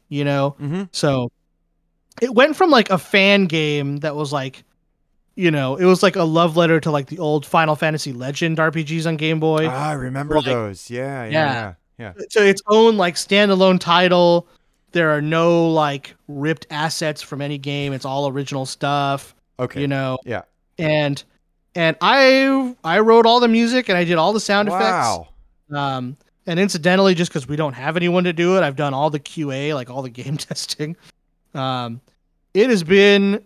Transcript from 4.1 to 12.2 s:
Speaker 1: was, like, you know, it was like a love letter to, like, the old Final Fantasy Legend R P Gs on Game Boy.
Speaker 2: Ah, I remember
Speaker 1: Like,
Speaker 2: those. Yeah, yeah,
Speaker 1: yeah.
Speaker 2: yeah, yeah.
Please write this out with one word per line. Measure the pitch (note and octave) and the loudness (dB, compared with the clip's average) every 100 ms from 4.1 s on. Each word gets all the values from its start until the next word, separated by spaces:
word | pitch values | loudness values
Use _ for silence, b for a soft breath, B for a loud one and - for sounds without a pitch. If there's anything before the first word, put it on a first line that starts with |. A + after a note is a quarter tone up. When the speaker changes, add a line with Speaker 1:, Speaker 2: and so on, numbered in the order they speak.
| D3 | -6
Speaker 1:
was, | D3 | -4
like, | C#3+ C3+ - _ _ _ _ _ _ _ | -6 -6 -12 _ _ _ _ _ _ _
you | - E3+ | -2 0
know, | D3+ C3 D3 | 0 -2 2
it | |
was | F#3 F3+ | 4 4
like | F#3+ F#3 | 4 2
a | |
love | E3 E3 E3+ D#3+ | 0 2 2 2
letter | E3 D#3+ | 4 2
to, | E3 | 0
like, | D3 C3 | -4 -4
the | D#3+ | -6
old | D#3 D3+ | -2 -2
Final | - E3+ D#3 D3+ | 0 0 2 0
Fantasy | D#3+ D#3 C#3+ | -2 -4 -6
Legend | B2 C3 C#3 E3+ D#3+ | -10 -10 -4 -2 0
R | D#3+ | 0
P | D#3+ | -2
Gs | D3 E3 D#3+ | -6 -4 -4
on | D#3 | -4
Game | D#3+ D#3+ | -2 -2
Boy. | D#3+ D#3 D#3+ | 0 0 -2
Speaker 2:
Ah, | C3 D3+ | -4 -6
I | |
remember | D3 B2+ C3+ D3 D3+ | -6 -6 -8 -2 -2
Speaker 1:
Like, | C3 | 0
Speaker 2:
those. | A#2+ G#2+ F#2+ - | -4 -4 -10 -12
Yeah, | A#2+ C3+ C3+ | -10 -8 -8
yeah, | A2+ | -4
Speaker 1:
yeah. | D#3 D3 B2 G#2 E2+ _ - | -2 0 -2 -8 -14 _ -18
Speaker 2:
yeah, | A2 | -16
yeah. | G3 | -16